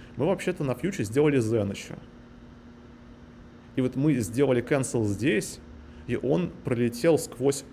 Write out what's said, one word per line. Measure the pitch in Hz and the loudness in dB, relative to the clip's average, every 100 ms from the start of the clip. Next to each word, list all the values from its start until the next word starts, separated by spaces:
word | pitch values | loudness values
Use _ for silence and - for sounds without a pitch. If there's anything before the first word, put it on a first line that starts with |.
| - - | -12 -2
Мы | 147 | 0
вообще-то | 190 - 180 | 0 -2 -2
на | 143 | -2
фьюче | 123 180 196 | -2 -2 -2
сделали | 107 123 151 139 | 0 4 4 4
zen | 110 113 98 | 4 2 0
ещё. | 98 - - - - - - - - - - - - - - - - - - - - | -4 -10 -14 -16 -20 -20 -20 -20 -20 -20 -20 -20 -20 -20 -20 -20 -20 -20 -20 -10 -2
И | |
вот | 127 135 | -2 0
мы | 147 131 | 2 2
сделали | 104 110 139 123 | 0 2 4 4
cancel | - 147 131 123 107 | 2 0 0 0 0
здесь, | 101 120 202 - - - - - - - | 0 0 0 -2 -8 -16 -18 -18 -14 -6
и | 120 | -4
он | 123 160 175 - | 0 0 -2 -6
пролетел | - 120 120 117 165 151 | -4 0 0 2 4 4
сквозь | - - 131 139 - | 2 -2 0 0 -2